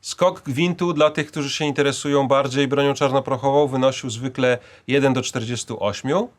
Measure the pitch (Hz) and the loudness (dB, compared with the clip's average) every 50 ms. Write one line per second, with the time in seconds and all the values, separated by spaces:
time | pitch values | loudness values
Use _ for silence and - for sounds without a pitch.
0 | _ - - - 175 185 185 - - - 135 123 165 175 175 175 185 175 170 143 | _ -12 -4 0 0 0 0 -2 -8 -8 -2 0 0 0 0 -2 -2 -2 2 2
1 | 151 151 151 160 151 147 - 160 143 139 135 - 156 147 143 - 143 139 131 - | 2 2 2 0 -6 -6 -6 -8 -6 -6 -4 -2 -2 -2 0 2 0 0 0 -2
2 | - 147 143 143 139 123 139 135 139 135 123 139 143 131 135 143 139 139 139 - | -4 0 0 2 2 4 2 2 2 2 0 0 0 0 2 2 2 2 2 2
3 | 151 139 127 139 107 - 135 127 135 139 139 147 147 139 127 131 127 135 123 - | 0 2 2 2 0 0 -4 0 0 2 4 4 2 2 2 2 2 2 0 0
4 | - 131 110 110 123 135 127 - 131 127 123 120 - - - - _ - 123 143 | -6 -8 -8 -6 -8 -8 -4 0 2 2 2 0 -2 -14 -20 -20 _ 0 0 2
5 | 135 139 131 131 123 - - 131 113 113 123 117 - - 113 - - - 101 - | 4 4 2 2 -2 -4 -4 -6 -6 -4 -6 -8 -6 -8 -8 -4 -2 -4 -4 -4
6 | - 131 143 185 220 247 _ | -4 -2 0 0 -2 -4 _